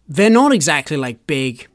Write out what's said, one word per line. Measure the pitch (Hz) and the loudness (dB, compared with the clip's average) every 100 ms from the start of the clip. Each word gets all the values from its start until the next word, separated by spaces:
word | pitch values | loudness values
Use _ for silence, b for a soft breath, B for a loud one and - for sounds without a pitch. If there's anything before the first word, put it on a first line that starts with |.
| - | -8
They're | 143 214 | 0 4
not | 226 285 | 4 4
exactly, | 233 156 147 - 147 | 2 0 -2 -4 -6
like, | 127 117 - | -6 -10 -6
big, | 139 131 120 - | -4 -4 -8 -18